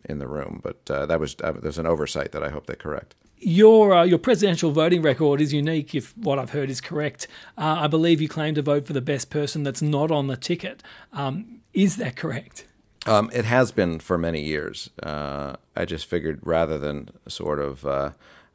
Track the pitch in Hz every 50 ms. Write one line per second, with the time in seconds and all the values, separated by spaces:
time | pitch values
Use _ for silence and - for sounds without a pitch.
0 | - - 76 73 69 64 73 76 69 - - - - - - _ - - 71 69
1 | 71 76 82 80 76 71 - - - 78 78 - - 78 71 82 82 82 85 76
2 | 76 71 - 78 69 - - 76 73 71 71 73 - - - - - 78 73 -
3 | - - _ _ _ _ _ _ - 202 165 180 214 220 226 220 214 202 190 175
4 | 170 180 175 165 - 254 240 165 208 196 170 151 - 160 143 160 156 170 175 175
5 | 156 151 127 131 160 147 143 139 151 143 143 147 143 160 165 156 143 - - 143
6 | - - - - 226 170 139 139 127 120 - 147 139 135 135 127 - - 156 147
7 | 151 147 - - - - - - - - - - 151 156 156 170 151 151 147 160
8 | 160 170 170 147 160 147 - 160 151 156 151 151 143 151 147 147 139 - 151 139
9 | 127 143 147 127 - - - 151 147 139 - 156 143 139 131 - 156 151 151 139
10 | 151 160 160 147 135 135 131 131 - - 180 175 - 190 - - - - - -
11 | - _ - 165 143 135 135 180 226 - - - _ _ - - 190 190 - -
12 | 247 131 - - - 160 120 - - - - - - _ _ _ _ _ _ -
13 | - - 110 104 107 113 113 123 113 110 120 127 127 110 - - 98 87 82 80
14 | - - 90 85 82 85 82 78 73 76 76 76 73 - - - - - _ -
15 | - 76 76 76 73 71 69 71 71 69 67 - _ _ - - 85 - 85 78
16 | - - - 85 73 80 76 - - 78 82 80 82 78 80 73 69 73 73 71
17 | - - - _ - - - - - - 73 73 71 71 69 - 71 71 69 69
18 | 69 73 - _ _ - - - _ _